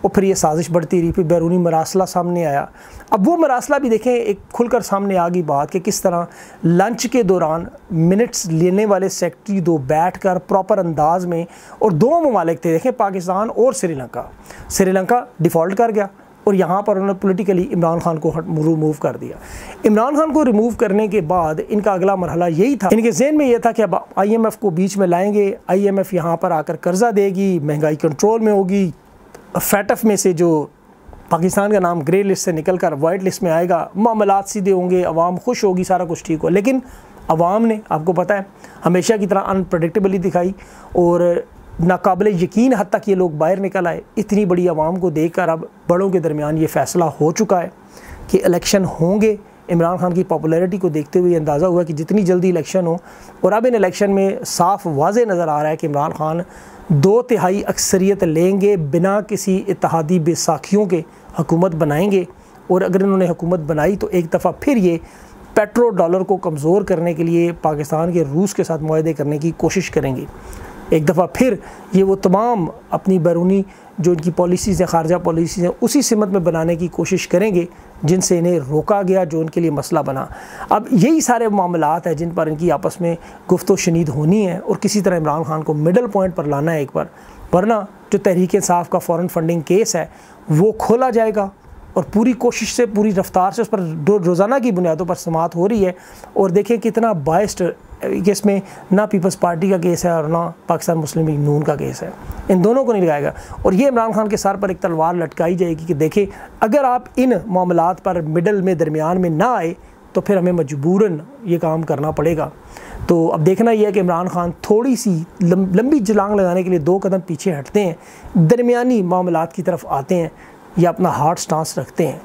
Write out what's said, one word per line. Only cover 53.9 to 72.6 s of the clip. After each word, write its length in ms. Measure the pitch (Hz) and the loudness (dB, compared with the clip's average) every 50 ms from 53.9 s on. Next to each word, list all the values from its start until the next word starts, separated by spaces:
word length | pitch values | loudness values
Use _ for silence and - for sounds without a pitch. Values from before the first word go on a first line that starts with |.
| 175 - 208 196 | 0 0 0 0
में 340 | 196 196 196 196 - - - | 2 2 0 0 -2 -4 -8
साफ 400 | - - - 175 180 202 196 - 180 | -8 0 0 2 2 2 0 -2 -4
वाज़े 360 | 151 135 151 180 208 240 240 | -2 0 0 2 2 2 0
नज़र 220 | 214 190 175 170 156 | 2 0 -2 0 -2
आ 120 | 151 147 | -2 -2
रहा 80 | 151 151 | 0 -2
है 60 | 160 | -2
कि 100 | 156 - | -2 -4
इमरान 260 | 156 143 143 147 165 | -2 -2 -2 -2 -2
खान 300 | 165 - 156 156 160 170 175 - - - - - - - - - | -4 -4 -4 -2 -2 -4 -6 -8 -14 -20 -20 -20 -20 -20 -2 0
दो 280 | 160 143 139 190 208 240 | 2 4 4 4 4 4
तिहाई 400 | 247 247 240 185 156 180 190 - - | 2 2 0 2 2 0 0 -2 -2
अक्सरियत 600 | - 185 - - - - 190 185 196 202 196 190 | -4 -4 -4 -2 0 2 2 2 2 2 2 0
लेंगे, 520 | 170 151 160 175 185 196 196 190 202 208 | 0 2 2 2 2 2 2 2 2 2
बिना 440 | 180 156 139 139 170 175 190 196 214 | 0 -2 -2 0 0 0 2 0 -2
किसी 340 | 202 - 208 180 - 202 190 190 | -2 -4 -6 -4 -2 0 -2 -2
इत्तेहादी 600 | - 196 185 - - 156 151 165 160 151 185 180 | 0 -4 -2 -2 -2 0 0 -2 0 0 0 0
बैसाखियों 680 | 151 165 165 - - - 160 143 - - 196 208 214 | 2 0 -2 0 -2 -2 -2 -2 -2 0 0 0 2
के 180 | 180 180 160 156 - - - - - - - | 2 -2 -2 -4 -8 -18 -20 -20 -10 -6 -6
हुकूमत 360 | 156 - 170 165 180 190 165 | -2 0 2 2 2 0 0
बनाएंगे। 520 | 156 165 147 143 151 190 208 196 190 180 180 - - - - - - - - | 0 0 0 2 0 2 2 2 0 0 -2 -12 -20 -20 -20 -20 -20 -2 0
और 140 | 185 185 | 0 2
अगर 200 | 190 185 180 190 | 2 2 2 2
इन्होंने 240 | 190 202 196 190 185 170 | 2 2 2 2 2 0
हुकूमत 320 | 165 - 170 165 185 180 | 0 -2 -2 -2 -2 -2
बनाई 340 | 151 147 165 151 147 175 208 | -2 -2 -2 0 0 0 0
तो 120 | 196 214 - | -2 -4 -2
एक 200 | - 180 170 165 - | -2 -2 -2 0 -4
दफ़ा 160 | 175 - 180 160 - | 0 0 -2 -2 0
फिर 160 | - 294 285 233 | 0 0 2 4
ये 220 | 185 175 165 160 - - - - - - - - - - - | 2 2 0 0 -6 -14 -20 -20 -20 -20 -20 -20 -20 -2 0
पेट्रो 320 | 220 214 208 - 233 240 233 | 0 0 2 2 2 2 2
डॉलर 320 | 202 175 175 165 180 190 | 2 2 2 2 2 0
को 140 | 185 180 196 180 | 0 0 -2 -2
कमज़ोर 460 | - 180 156 143 143 160 180 208 202 | -2 -6 -6 -2 0 2 2 2 2
करने 300 | - 190 160 170 175 170 | 0 -2 0 0 -2 -2
के 100 | 170 165 | -2 -2
लिए 280 | 165 170 170 170 170 170 165 - | 0 2 2 0 0 -2 -2 -2
पाकिस्तान 480 | 160 156 147 151 143 160 156 165 180 | -2 -2 -2 -4 -4 -2 -2 -2 0
के 100 | 170 175 160 | 0 -2 -2
रूस 280 | 139 139 165 196 190 | 0 0 0 0 0
के 120 | - - 180 | -2 -4 -4
साथ 140 | - 165 151 | -4 -4 -4
मुआहदे 320 | 156 156 156 160 156 165 156 | -2 -2 -2 0 0 -2 -2
करने 240 | 151 147 143 151 147 | -2 -2 -4 -2 -2
की 120 | 151 165 | -4 -4
कोशिश 360 | 165 - - 160 - 196 170 - | -4 -2 -4 -2 -2 -2 -4 -2
करेंगे। 360 | - 160 139 135 131 127 - - - - - - - - - - - - - - | -2 -2 -2 -2 -4 -6 -10 -14 -16 -18 -18 -18 -16 -16 -16 -18 -18 -18 -4 0
एक 160 | 165 160 151 | 0 2 2
दफ़ा 180 | 151 175 165 180 165 | 2 2 2 0 0
फिर 300 | - - 247 262 208 - - - - - - - - | 2 0 2 2 2 -2 -8 -18 -20 -20 -14 0 2
ये 80 | 185 | 2
वो 120 | 196 190 196 | 4 4 2
तमाम 520 | 190 - 190 180 196 226 240 240 208 | 2 2 2 2 4 2 0 0 0